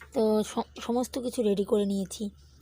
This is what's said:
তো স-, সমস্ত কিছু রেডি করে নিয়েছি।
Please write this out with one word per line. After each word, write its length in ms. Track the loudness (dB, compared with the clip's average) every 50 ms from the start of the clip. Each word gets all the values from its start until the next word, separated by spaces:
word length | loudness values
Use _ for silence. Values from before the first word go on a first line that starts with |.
| -20 -6 0
তো 300 | 2 2 4 4 2 2
স-, 380 | 0 -4 -6 -6 -6 -10 -10
সমস্ত 380 | -6 -2 0 0 -2 -2 -4 -4
কিছু 220 | -4 -2 -2 0
রেডি 220 | 2 2 2 2 2
করে 220 | 2 2 2 2
নিয়েছি। 440 | 2 0 -2 -2 -4 -6 -8 -8 -8 -8 -12 -18 -20 -20 -18